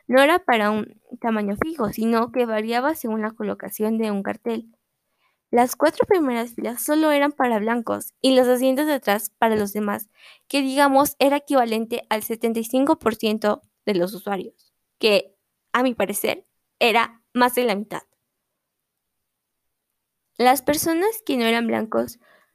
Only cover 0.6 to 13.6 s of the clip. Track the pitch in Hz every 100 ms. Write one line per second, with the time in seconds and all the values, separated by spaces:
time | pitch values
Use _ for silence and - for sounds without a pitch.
0.6 | 208 214 - - _ 247 233 220 202 202
1.6 | 320 320 208 - 226 233 233 247 233 220
2.6 | 220 233 277 320 233 220 220 220 208 202
3.6 | 208 - 214 226 220 202 202 208 233 226
4.6 | 226 _ _ _ _ _ _ _ _ 233
5.6 | 247 - 302 - - 381 277 233 240 233
6.6 | 220 247 - 302 311 285 285 294 254 220
7.6 | 214 240 226 208 - - 262 254 247 247
8.6 | 262 262 302 277 - 202 - - 226 214
9.6 | 202 208 208 202 - _ - - - 277
10.6 | 269 269 285 269 294 - 277 285 285 277
11.6 | 233 220 226 240 - 220 208 226 233 226
12.6 | 226 254 285 320 226 220 220 214 208 -